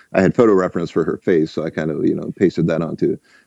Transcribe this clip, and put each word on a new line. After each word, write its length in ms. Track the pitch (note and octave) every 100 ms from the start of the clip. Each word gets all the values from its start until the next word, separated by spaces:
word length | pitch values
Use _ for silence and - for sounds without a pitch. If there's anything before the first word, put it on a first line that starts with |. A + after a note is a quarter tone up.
| _
I 80 | F#2+
had 120 | F2+ G#2
photo 180 | A2+
reference 380 | F#2+ F#2 F2+ E2+
for 120 | F2+
her 120 | D#2 D2
face, 320 | - E2+ D#2
so 140 | -
I 60 | D#2+
kind 200 | - D#2
of, 140 | D#2 D#2+
you 80 |
know, 160 | D#2+ D#2 -
pasted 320 | F2 - E2+
that 140 | D#2+
onto, 340 | D#2+ - D#2 - _ _